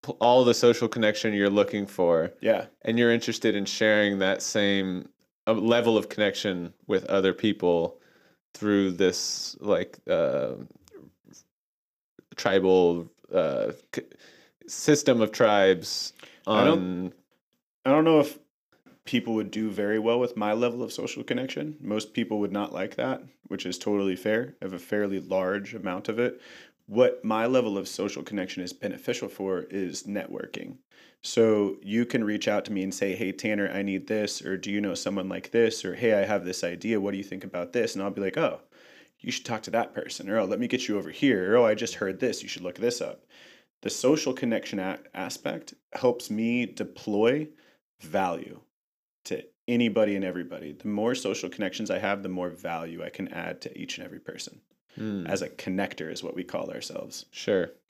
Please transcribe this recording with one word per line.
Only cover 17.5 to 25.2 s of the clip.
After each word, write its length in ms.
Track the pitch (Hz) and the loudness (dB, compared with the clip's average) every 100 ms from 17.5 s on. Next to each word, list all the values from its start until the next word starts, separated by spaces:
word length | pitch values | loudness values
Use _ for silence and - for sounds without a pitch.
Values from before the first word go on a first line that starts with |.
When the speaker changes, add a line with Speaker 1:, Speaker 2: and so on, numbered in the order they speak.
| _ _ _ | _ _ _
Speaker 2:
I 60 | - | 4
don't 140 | 139 320 | 6 8
know 140 | 156 | 6
if 180 | 139 - _ _ _ _ _ _ - | 4 -2 _ _ _ _ _ _ -2
people 280 | 123 110 | -2 0
would 160 | 110 101 | -2 -2
do 200 | 107 110 | -4 -4
very 260 | 98 104 110 | -2 0 0
well 220 | 110 120 | 2 2
with 180 | 123 - | 0 0
my 160 | 104 | 0
level 300 | 107 120 120 | 2 0 -2
of 100 | 117 | -6
social 300 | - - - | -6 -8 -8
connection. 520 | - 120 131 - 151 151 | -4 -4 -4 -6 -8 -8
Most 320 | 101 107 - | -4 -4 -2
people 260 | - 113 107 | -4 -2 -2
would 120 | 101 | -2
not 220 | 98 101 | -2 -4
like 220 | - 101 - | -4 -6 -4
that, 280 | 123 131 - _ - | -4 -4 -8 _ -10
which 180 | 95 - | -8 -6
is 140 | - | -6
totally 360 | - 104 98 92 | -2 0 0 0
fair. 400 | 107 110 131 - | 0 0 -2 -8
I 40 | 98 | -10
have 80 | |
a 60 | 90 | -10
fairly 400 | - 107 101 | -4 -2 0
large 540 | 95 | -2